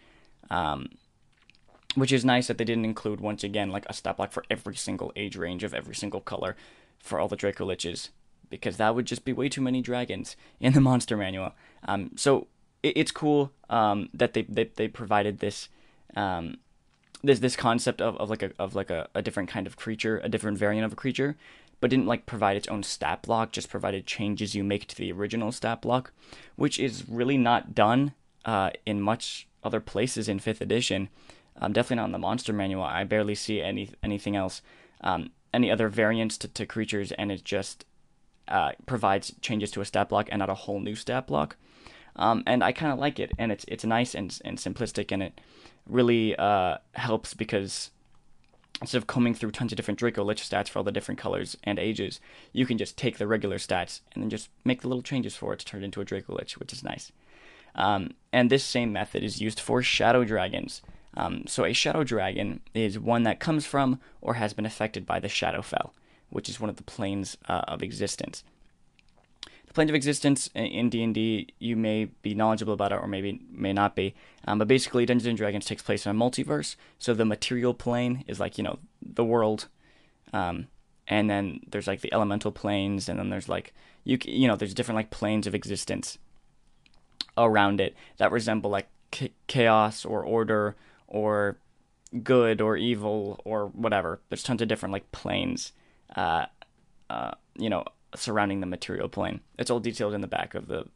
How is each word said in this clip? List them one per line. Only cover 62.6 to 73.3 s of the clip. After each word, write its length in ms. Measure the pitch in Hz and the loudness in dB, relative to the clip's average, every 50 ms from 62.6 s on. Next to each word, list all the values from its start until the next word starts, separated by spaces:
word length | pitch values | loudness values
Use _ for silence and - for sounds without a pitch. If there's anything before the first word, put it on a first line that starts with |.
| - - - | -10 -6 -2
is 240 | 117 113 104 98 110 | 0 0 0 0 -2
one 260 | 110 113 120 117 117 | 0 2 4 4 4
that 160 | 110 98 - | 2 2 0
comes 260 | - 170 156 151 143 | 0 0 0 0 0
from 340 | - - 139 139 131 127 127 - - - - | 0 0 2 2 2 0 0 -4 -12 -20 -6
or 140 | - - 117 | -4 -2 0
has 180 | 117 107 107 - | 0 0 -2 -2
been 140 | - 104 | -2 -6
affected 400 | 110 - - 110 110 - 101 95 | -4 -4 -2 -4 -4 -4 -6 -6
by 140 | - 87 90 | -4 -4 -2
the 80 | 90 101 | -2 -4
Shadowfell, 640 | - - - 82 - - - - - - - - - _ _ _ _ _ _ - | -2 -2 -2 -2 -2 -2 -4 -2 0 0 0 0 -4 _ _ _ _ _ _ -10
which 200 | - - - - | -8 -6 -6 -6
is 120 | 98 - | -6 -6
one 100 | 107 104 | -4 -4
of 60 | - | -6
the 60 | - - | -6 -10
planes, 540 | - - - 107 98 98 101 95 - - - - - | -12 -8 -4 -4 -2 -2 -2 -4 -6 -8 -8 -4 -2
uh, 140 | - - - | -2 -2 -2
of 160 | - - 95 101 | -4 -4 -6 -6
existence. 600 | 101 - - 101 95 - - - - - - - _ _ _ - _ _ _ _ _ _ _ _ _ _ _ _ _ _ _ - - - - _ | -6 -4 -4 -4 -4 -4 -4 -8 -8 -10 -12 -16 _ _ _ -20 _ _ _ _ _ _ _ _ _ _ _ _ _ _ _ -20 -20 -20 -20 _
The 80 | - - | -4 2
planes 160 | 165 156 156 | 2 4 4
of 40 | 151 | 4
existence 560 | 151 135 147 143 - - 143 139 - - - - | 4 4 2 2 4 4 4 4 4 2 -2 -4
i-, 40 | 107 | -4
in 300 | 113 - - 104 120 120 | -4 -2 0 0 0 2
D 120 | 120 113 113 | 2 2 0
and 120 | 113 104 | 2 2
D, 340 | 110 110 113 110 101 82 - - - | 2 2 2 2 0 -2 -6 -10 -6
you 160 | - 117 117 | -4 -2 0
may 300 | 110 110 110 107 110 110 - - - - | 0 2 2 2 0 0 -2 -4 -6 -4
be 120 | 104 104 | -2 0
knowledgeable 380 | 104 107 110 110 104 110 107 104 | 2 4 4 4 2 0 0 0
about 180 | 95 101 101 | 2 2 0
it 100 | 98 - | 0 0
or 60 | - | -2
maybe 340 | 104 98 95 98 101 | -2 -2 -2 -2 -4